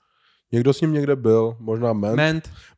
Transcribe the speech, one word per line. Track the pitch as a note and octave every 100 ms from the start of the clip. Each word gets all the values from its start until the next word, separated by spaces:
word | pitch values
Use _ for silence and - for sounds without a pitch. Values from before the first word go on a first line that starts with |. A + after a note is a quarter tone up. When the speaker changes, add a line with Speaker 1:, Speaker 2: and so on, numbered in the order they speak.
| _ _ _ _ _
Speaker 1:
Někdo | A#2+ B2+
s | C3+
ním | D#3+
někde | D3+ C#3+ C3+
byl, | A2+ A2+ A2+ A2+
možná | A2+ A2 A#2+
Ment. | G#2+ G2+ A#2+
Speaker 2:
Ment. | D#3 D#3+ - - -